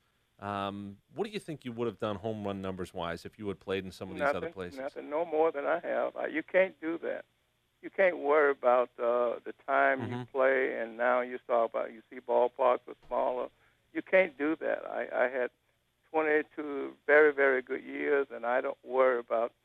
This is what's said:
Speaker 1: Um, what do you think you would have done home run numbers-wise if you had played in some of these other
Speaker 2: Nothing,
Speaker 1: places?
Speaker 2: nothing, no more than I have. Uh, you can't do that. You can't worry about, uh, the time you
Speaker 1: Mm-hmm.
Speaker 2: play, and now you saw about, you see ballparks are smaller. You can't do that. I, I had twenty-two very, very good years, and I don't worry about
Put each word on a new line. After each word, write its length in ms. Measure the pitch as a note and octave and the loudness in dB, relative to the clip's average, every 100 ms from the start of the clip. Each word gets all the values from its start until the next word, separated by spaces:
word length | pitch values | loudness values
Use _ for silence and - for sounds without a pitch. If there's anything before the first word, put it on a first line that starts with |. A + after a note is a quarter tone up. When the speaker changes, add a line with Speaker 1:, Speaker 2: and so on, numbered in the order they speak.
| _ _ _ - G2+ | _ _ _ -12 -6
Speaker 1:
Um, 520 | G2+ G2 G2+ G2+ G2+ _ B2+ | -4 -4 -6 -10 -14 _ -8
what 100 | G#3+ | -6
do 60 | |
you 60 | G#3 | -8
think 260 | - D3 B2+ | -10 -10 -8
you 60 | |
would 160 | A2+ A#2 | -4 -4
have 120 | G2 | -2
done 180 | A2 G2+ | -4 -4
home 280 | A2 A2 G2+ | -4 -4 -4
run 160 | G2 | -4
numbers-wise 640 | F#2+ F#2+ F#2 F#2 E2+ E2+ G2 | -6 -6 -8 -6 -6 -6 -10
if 140 | - | -10
you 80 | G#2 | -8
had 120 | F#2 | -8
played 240 | - G2 | -4 -4
in 80 | F#2+ | -4
some 180 | - F#2+ | -10 -10
of 60 | F#2 | -4
these 60 | |
other 180 | C#3 C#3+ | -2 -2
Speaker 2:
Nothing, 120 | E3 | -4
Speaker 1:
places? 260 | F#2+ F2+ C3 | -8 -10 -8
Speaker 2:
nothing, 300 | C3+ - C#3 | -10 -10 -6
no 160 | D3 E3+ | -4 0
more 260 | D3+ D#3+ | 2 2
than 140 | D3 C#3+ | 0 -2
I 140 | D#3+ | -2
have. 360 | C#3 B2 B2 B2+ | -2 -2 -2 -4
Uh, 120 | B2 | -6
you 160 | D3 | -6
can't 360 | D#3+ F#3 F#3+ E3 | 0 2 2 0
do 200 | D#3+ E3 | -8 -6
that. 260 | A#2 F2+ - _ _ _ _ _ | -6 -8 -10 _ _ _ _ _
You 80 | E3+ | -8
can't 300 | - F#3+ D#3 | 2 2 2
worry 320 | C#3+ D3+ C#3+ | 2 4 4
about, 380 | C#3 B2+ B2 A#2+ - | 4 4 4 2 0
uh, 400 | A#2+ A#2+ A#2+ - | 0 2 0 -2
the 100 | - - - | -8 -12 -2
time 360 | C3+ C#3 C3+ | 2 4 2
you 140 | A2+ B2 | -2 -6
Speaker 1:
Mm-hmm. 220 | B2 C#3 | -6 0
Speaker 2:
play, 420 | C3 C3+ C3+ A#2+ | 2 4 0 -2
and 180 | A#2 A2+ | -6 -2
now 240 | B2 B2 | 0 2
you 180 | B2 B2 - | 0 -6 -2
saw 180 | A#2+ A2+ | 0 0
about, 260 | A#2 B2 | -2 -6
you 80 | A#2 - | -8 -16
see 80 | B2+ | -12
ballparks 680 | B2+ A#2+ A#2+ - C3 B2 - | -2 2 2 2 2 2 -4
are 120 | - - | -18 -6
smaller. 400 | B2 B2+ B2+ B2+ _ _ _ _ | -4 -2 -4 -6 _ _ _ _
You 80 | D#3+ | -10
can't 340 | - F#3+ F#3+ C#3 | 2 4 4 0
do 180 | D3 D#3+ A#2+ | -2 -2 -2
that. 180 | - - A2+ | -4 -4 -6
I, 80 | A#2+ - | -4 0
I 40 | B2 | 0
had 200 | C3 B2 _ _ _ _ _ _ | 0 -4 _ _ _ _ _ _
twenty-two 800 | D#3+ D#3 D3+ D3 - D3 C#3 C3+ C3+ - | -2 2 2 0 -6 -8 -6 -8 -6 4
very, 240 | D3 D3+ | 8 8
very 280 | C#3 C#3 C3 | 6 4 2
good 220 | B2+ C3 | 0 -8
years, 440 | B2 C#3 D3 C#3+ C#3 | -8 -6 0 0 0
and 120 | A#2 A#2+ | -4 -2
I 160 | B2+ | 0
don't 160 | C#3 - | -2 -6
worry 360 | B2 B2+ C3 B2 | -4 2 4 2
about 320 | A#2+ A2+ A#2+ - | 0 -2 -2 -6